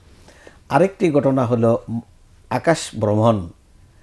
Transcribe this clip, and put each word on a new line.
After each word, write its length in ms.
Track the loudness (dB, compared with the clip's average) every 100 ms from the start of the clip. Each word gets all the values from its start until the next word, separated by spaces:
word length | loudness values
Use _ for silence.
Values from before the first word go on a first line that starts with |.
| _ -20 -20 -20 -20 -20 -4
আরেকটি 420 | 0 0 0 0
ঘটনা 340 | 0 0 0 0
হলো 320 | 0 2 0 -4 -10 -10 _ _ _ -8
আকাশ 400 | -4 -2 -2 -4 -4
ভ্রমণ, 480 | 0 2 2 0 -4 -14 _ -20 -20 _